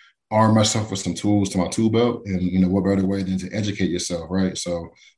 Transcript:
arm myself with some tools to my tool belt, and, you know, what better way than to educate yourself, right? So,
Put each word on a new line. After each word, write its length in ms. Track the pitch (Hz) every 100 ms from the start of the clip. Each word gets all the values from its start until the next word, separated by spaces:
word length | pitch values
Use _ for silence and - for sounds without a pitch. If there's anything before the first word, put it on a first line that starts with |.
| _ _ _
arm 240 | 110 110
myself 360 | 110 107 113 107
with 100 | 95
some 140 | -
tools 340 | 85 104 104 95
to 80 | 95
my 120 | 85
tool 200 | - 113
belt, 380 | 117 120 117 98
and, 160 | 92
you 160 | 90 92
know, 100 | 90
what 160 | 95
better 220 | 92 98 95
way 160 | 98
than 160 | 95 92
to 120 | 92
educate 400 | 107 104 95 92
yourself, 360 | 87 - 87 80
right? 300 | 92 95 90
So, 320 | 87 85 82 - _